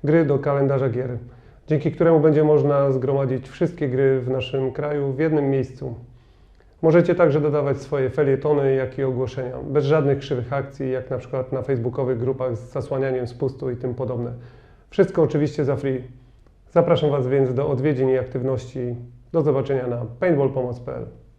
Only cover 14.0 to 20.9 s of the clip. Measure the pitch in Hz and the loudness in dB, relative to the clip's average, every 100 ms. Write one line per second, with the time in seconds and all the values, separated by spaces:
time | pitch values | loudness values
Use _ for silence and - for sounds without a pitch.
14 | 123 123 120 120 - - - - _ - | -6 -4 -6 -8 -16 -20 -20 -20 _ 2
15 | 185 - 151 151 147 147 139 131 135 131 | 2 4 2 2 0 0 -2 0 -2 -4
16 | 123 - - - - _ _ 175 170 165 | -6 -18 -20 -20 -20 _ _ 2 4 4
17 | 151 139 127 139 131 127 151 131 143 131 | 2 0 2 2 2 2 0 0 0 2
18 | 131 131 127 131 127 127 - 131 123 120 | 2 2 0 -4 -2 -4 -6 -8 -6 -8
19 | - - - 165 147 135 131 135 123 120 | -12 -20 -4 0 2 0 0 -2 -2 -6
20 | 117 - 185 151 135 131 123 120 - | -6 -2 0 2 2 0 -4 -6 -10